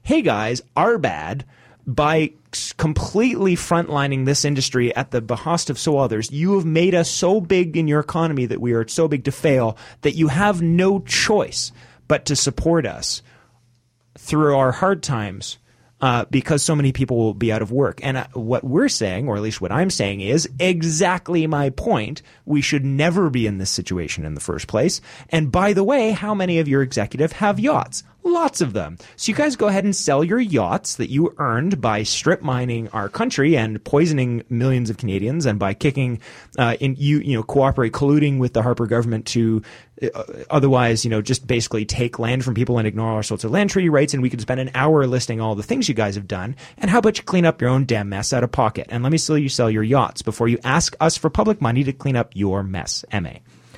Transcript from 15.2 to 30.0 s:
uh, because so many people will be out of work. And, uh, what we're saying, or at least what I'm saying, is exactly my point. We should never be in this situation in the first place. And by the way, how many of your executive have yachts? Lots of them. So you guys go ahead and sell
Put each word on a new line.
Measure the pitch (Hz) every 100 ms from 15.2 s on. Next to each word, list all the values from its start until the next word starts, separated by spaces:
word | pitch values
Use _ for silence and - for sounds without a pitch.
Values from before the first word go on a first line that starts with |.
| 104 98 - - _ _ _ _
uh, | 131 120 -
because | 135 - 147
so | - 151
many | 139
people | 131 131 120
will | 110
be | 101 113
out | 110
of | 107
work. | 127 127 -
And, | 135 131
uh, | -
what | 127 113 123
we're | 127 147 277
saying, | - 104 92 135
or | 104
at |
least | 107 -
what | 90
I'm | 113 190
saying, | - 98 101
is | 95 151 165 131
exactly | 180 175 165 156 185 180 - 175 160
my | 147 139
point. | 131 233 156 107 151 - -
We | - 147
should | 143 147
never | 139 139 160 175 170
be | 123 107
in | 98
this | 92
situation | - 87 90 78 -
in | 78
the | 76
first | - - -
place. | 107 160 - - - -
And | 165 147
by | 175 196
the | 196
way, | 196 277 226
how | 208 208
many | 208 185 165
of | 151
your | 135
executive | 131 123 104 - 156
have | - 208 202
yachts? | 254 302 - - - _
Lots | 349 339 320 -
of | 151
them. | 101 78 87 - -
So | -
you | 214
guys | 294 254
go | 208
ahead | 196
and | 202
sell | 185